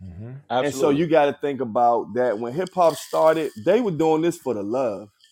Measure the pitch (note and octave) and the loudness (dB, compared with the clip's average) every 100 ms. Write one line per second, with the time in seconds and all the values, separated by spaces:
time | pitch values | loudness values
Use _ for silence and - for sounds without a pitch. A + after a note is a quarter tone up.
0 | F#2+ E2+ A#2 C3+ - B2 C#3+ C3 D3+ C#3+ | -18 -16 -16 -14 -4 -2 -2 0 0 2
1 | E3 D#3 C#3+ B2 C#3+ C3 A#2+ A#2+ A#2+ A#2 | 2 4 2 0 -4 -4 -4 2 2 2
2 | - A#2 B2+ G#2 A#2+ D3 F#3 F#3 E3 C#3+ | -2 -2 0 -2 -4 -6 -4 2 2 2
3 | - D#3+ D#3+ D#3+ D3 A2 C3+ A3 A3 D3+ | -4 2 4 4 -2 -4 0 2 2 0
4 | D#3+ D#3 E3+ E3 C3 G#2+ G2+ B2+ B2 G2 | 2 2 0 -2 -4 -4 -2 -2 -2 -4
5 | G#2+ _ _ | -12 _ _